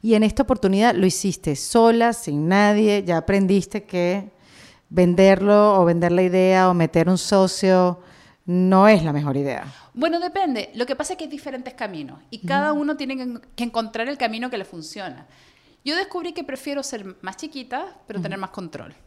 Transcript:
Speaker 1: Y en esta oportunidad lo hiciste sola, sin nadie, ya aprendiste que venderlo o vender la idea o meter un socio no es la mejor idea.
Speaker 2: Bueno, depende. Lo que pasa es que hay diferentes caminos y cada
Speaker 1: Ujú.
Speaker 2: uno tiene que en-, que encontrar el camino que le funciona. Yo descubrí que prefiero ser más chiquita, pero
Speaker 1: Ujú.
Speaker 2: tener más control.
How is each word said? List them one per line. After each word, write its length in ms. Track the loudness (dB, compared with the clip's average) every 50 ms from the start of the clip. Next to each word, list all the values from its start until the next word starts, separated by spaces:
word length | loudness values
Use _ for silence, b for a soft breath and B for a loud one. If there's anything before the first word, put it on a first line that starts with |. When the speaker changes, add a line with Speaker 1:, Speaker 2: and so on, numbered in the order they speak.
Speaker 1:
Y 120 | 2 2 2
en 100 | 4 4
esta 200 | 2 2 0 0
oportunidad 520 | 0 0 0 0 0 2 4 2 2 2
lo 100 | 2 0
hiciste 500 | 0 0 0 -4 -4 -4 -4 -4 -6 -6
sola, 560 | -6 -6 0 2 4 4 6 4 4 2 0 0
sin 340 | -4 -8 -6 -4 -2 0
nadie, 560 | 2 4 4 4 4 4 4 2 2 2 0 0
ya 140 | -2 -2
aprendiste 680 | -2 0 0 0 0 2 2 2 0 0 -2 -10 -12 -10
que 480 | -6 -4 -2 -2 -2 -2 -4 -8 -12 _ b b b b b b b b b b _
venderlo 920 | 2 2 2 4 6 6 6 6 6 4 4 4 6 6 6 6 4 4
o 60 | 4
vender 260 | 4 2 2 0 2
la 120 | 2 2 2
idea 460 | 2 2 2 4 4 4 4 4 4
o 40 | 4
meter 360 | 2 0 2 2 0 2 2
un 80 | 0
socio 840 | 0 0 2 2 2 2 2 0 0 2 4 4 4 4 2 0 -4 b b b b b b b b _
no 420 | -2 0 2 2 4 6 6 8
es 160 | 6 6 6 2
la 100 | -2 -2
mejor 240 | -2 -2 -2 -2
idea. 280 | -2 -4 -4 -6 -8 -10 -14 -18 B B B _
Speaker 2:
Bueno, 260 | -4 -2 -2 -2 -2
depende. 520 | -6 -6 -4 -4 -4 -2 -4 -6 -8 -10 -8
Lo 100 | -8 -6
que 100 | -6 -6
pasa 180 | -8 -8 -10 -8
es 40 |
que 80 | -10 -12
hay 40 | -14
diferentes 440 | -14 -14 -14 -14 -14 -12 -14 -16 -12
caminos 460 | -10 -12 -10 -10 -12 -14 -14 -16 -20 _ _
y 100 | -16 -12
cada 320 | -6 -4 -2 -2 0 0 -2
Speaker 1:
Ujú. 80 | -2
Speaker 2:
uno 160 | -2 -4 -4
tiene 180 | -6 -6 -8 -8
que 40 | -8 -10
en-, 180 | -10 -12 -12 _ _ -8
que 80 | -8 -8
encontrar 440 | -4 -4 -6 -6 -6 -8 -8 -6 -6
el 80 | -4
camino 320 | -4 -4 -4 -4 -6 -8 -8
que 80 | -8
le 80 | -10 -10
funciona. 600 | -12 -16 -18 -16 -16 -16 -14 -14 -14 -16 -18 -20 b b b b b b b b b b b _
Yo 100 | -6 -4
descubrí 380 | -4 -6 -6 -8 -10 -10 -8 -10
que 100 | -10 -12
prefiero 400 | -10 -12 -12 -10 -8 -8 -8 -8
ser 340 | -10 -12 -12 -14 -16 -18 _
más 160 | -16 -16 -14
chiquita, 600 | -14 -16 -14 -14 -16 -12 -10 -10 -10 -10 -12 -16 -20 _
pero 120 | -12 -10 -8
Speaker 1:
Ujú. 40 | -8
Speaker 2:
tener 160 | -8 -8 -10
más 120 | -12 -12
control. 420 | -12 -14 -14 -14 -14 -16 -18 -18 -20 _ _